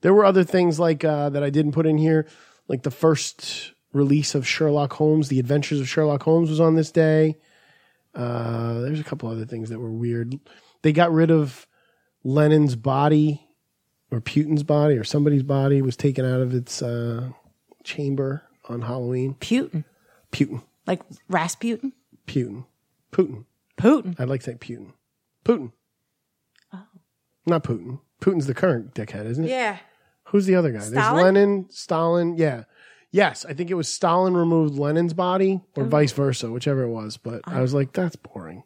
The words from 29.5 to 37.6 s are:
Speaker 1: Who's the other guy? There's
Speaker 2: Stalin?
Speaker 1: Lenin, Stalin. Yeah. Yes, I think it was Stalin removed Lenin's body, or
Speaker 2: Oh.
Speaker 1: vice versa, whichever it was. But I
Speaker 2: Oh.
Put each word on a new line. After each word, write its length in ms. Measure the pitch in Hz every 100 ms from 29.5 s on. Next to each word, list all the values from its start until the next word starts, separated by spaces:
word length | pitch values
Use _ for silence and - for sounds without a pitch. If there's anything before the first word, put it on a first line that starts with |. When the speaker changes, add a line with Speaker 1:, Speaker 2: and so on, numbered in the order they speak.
| 254 226 185 _ _ _ _ -
Speaker 1:
Who's 200 | 202 190
the 100 | 185
other 160 | 160
guy? 80 | 110
There's 120 | 104
Speaker 2:
Stalin? 320 | 120 214 240
Speaker 1:
Lenin, 420 | 185 196 202 202 185
Stalin. 680 | - - 160 165 170 170 165
Yeah. 260 | 160 123 110 _ - _ _
Yes, 340 | 185 185 - -
I 80 |
think 180 | 143 175
it 40 | 180
was 120 | 151
Stalin 480 | - 175 175 185 180
removed 400 | 170 165 156 139
Lenin's 360 | 143 156 170
body, 480 | 165 180 185 190 190 _ -
or 60 |
Speaker 2:
Oh. 40 | 135
Speaker 1:
vice 240 | 147 147
versa, 400 | - 139 127 117
whichever 320 | 120 135 135
it 60 | 123
was. 260 | 113 107 107
But 260 | 113 117 -
I 140 |
Speaker 2:
Oh. 20 | 135